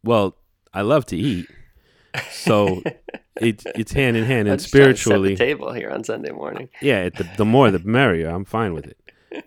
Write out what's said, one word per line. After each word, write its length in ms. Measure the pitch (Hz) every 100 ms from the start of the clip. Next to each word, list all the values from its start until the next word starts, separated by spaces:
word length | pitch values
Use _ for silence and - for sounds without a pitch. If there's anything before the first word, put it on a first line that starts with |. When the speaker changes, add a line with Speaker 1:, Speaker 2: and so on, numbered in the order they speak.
| 110
Speaker 1:
well, 320 | 117 98 - _ _ _
I 100 | 95
love 220 | 104 147 123
to 100 | 85
eat. 300 | 123 90 82 - - _ _ _ _ - -
So 500 | - - 107 101 92 120 - -
Speaker 2:
<laughs> 320 | - _ -
Speaker 1:
it, 200 | 117 104 - -
it's 160 | 110
hand 240 | 139 135 113
in 80 |
hand 240 | 113 127 104
and 60 |
Speaker 2:
I'm 40 | 98
just 140 | -
trying 120 | 139
to 40 | 139
set 60 |
the 100 | 120
Speaker 1:
spiritually. 320 | - 101 95 95
Speaker 2:
table 380 | 120 147 -
here 160 | 120 -
on 160 | - -
Sunday 260 | 113 -
morning. 380 | - - - 131 -
Speaker 1:
Yeah, 200 | 139 113
it, 120 | 90 -
the, 120 | 85 -
the 100 | 107
more 260 | 123 127
the 80 | 95
merrier. 500 | 92 117 135 85 80
I'm 160 | 85 98
fine 280 | 110 110
with 120 | 80 -
it. 100 | - - _ _ -